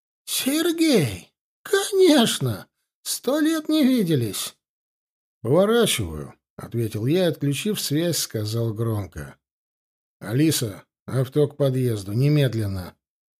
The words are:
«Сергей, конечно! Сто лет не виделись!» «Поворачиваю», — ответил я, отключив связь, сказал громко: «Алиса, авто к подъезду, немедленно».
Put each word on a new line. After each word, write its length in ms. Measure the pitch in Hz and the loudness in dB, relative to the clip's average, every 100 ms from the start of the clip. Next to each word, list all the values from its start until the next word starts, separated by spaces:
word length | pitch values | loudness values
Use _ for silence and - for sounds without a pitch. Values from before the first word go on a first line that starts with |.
| _ _ - | _ _ -8
«Сергей, 1080 | - 254 302 339 330 320 233 127 90 - _ _ _ | -4 -2 0 0 2 4 4 2 -4 -14 _ _ _
конечно! 1040 | - 392 392 392 370 294 226 - 127 98 - _ _ _ | -2 -2 0 4 6 6 4 0 -4 -4 -10 _ _ _
Сто 380 | - - - 294 | -10 -6 -2 0
лет 300 | 311 320 311 | 0 0 0
не 120 | 311 | 2
виделись!» 760 | 262 254 180 147 113 92 - - _ _ _ _ _ _ _ _ | 4 2 2 0 -2 -6 -10 -12 _ _ _ _ _ _ _ _
«Поворачиваю», — 920 | 113 156 202 240 214 - 87 78 69 - _ - | 0 2 4 2 2 0 -4 -8 -12 -18 _ -18
ответил 480 | - 117 110 107 117 | -8 -4 -4 -4 -2
я, 220 | 175 180 | 0 0
отключив 520 | 139 143 139 214 208 | 0 -2 -2 -2 -4
связь, 380 | - 147 170 160 | -2 -2 0 -2
сказал 560 | - 113 107 113 117 | -4 -6 -4 -4 -4
громко: 640 | 104 113 107 90 78 71 - _ _ _ _ _ _ _ _ | -4 -4 -4 -6 -12 -16 -18 _ _ _ _ _ _ _ _
«Алиса, 640 | 95 120 160 - 113 95 - _ - | -4 0 2 0 -4 -8 -18 _ -6
авто 420 | 120 127 147 143 | -2 0 0 0
к 80 | - | 0
подъезду, 560 | 139 131 123 107 98 | 0 2 0 -2 -2
немедленно». 800 | 107 139 151 135 113 104 95 85 - _ _ _ | 0 2 4 2 0 -2 -4 -8 -16 _ _ _